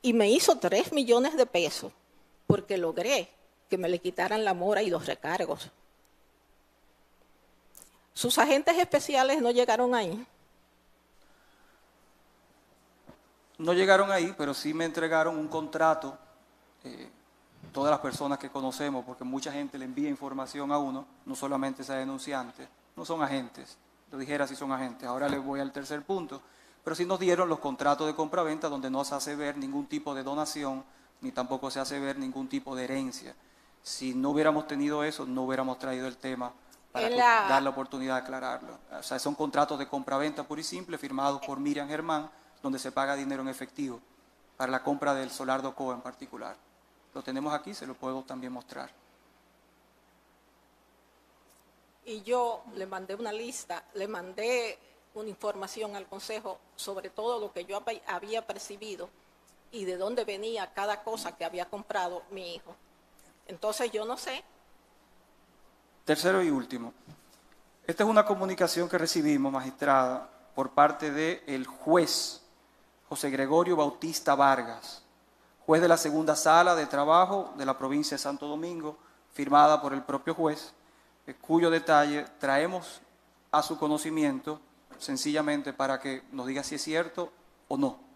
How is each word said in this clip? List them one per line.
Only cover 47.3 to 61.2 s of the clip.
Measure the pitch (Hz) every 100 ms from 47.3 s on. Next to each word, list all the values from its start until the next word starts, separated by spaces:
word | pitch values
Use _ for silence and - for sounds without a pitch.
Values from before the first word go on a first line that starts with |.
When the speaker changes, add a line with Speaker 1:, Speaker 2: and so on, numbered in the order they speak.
| 131 147
Speaker 2:
aquí, | 147 165
se | 202 135
lo |
puedo | 127 131 131
también | 131 131 127
mostrar. | 123 - 143 131 _ _ _ _ _ _ _ _ _ _ _ _ _ _ _ _ _ _ _ _ _ _ _ _ _ _ _ _ _ _ _
Speaker 1:
Y | - 214
yo | 202 247 240 220 - 196
le | 190
mandé | 190 190 202
una | 226
lista, | 214 240 254 - 170 -
le | 208 202
mandé | 202 185 190 220 247 226 - _ _ _ 214
una | 214
información | 190 208 202 190 - 214 202
al | 185
Consejo | 196 - 214 208 185 _ -
sobre | - 196 185
todo | - 220 240
lo | 208
que | -
yo | 180 202
hab-, | 220 226 -
había | 180 202 226 220
percibido | 196 - 202 214 180 180 _ _ _ _ _ _
y | 233
de | 190 180
dónde | 190 247
venía | 220 196 220 226 185
cada | - 202 208
cosa | 214 220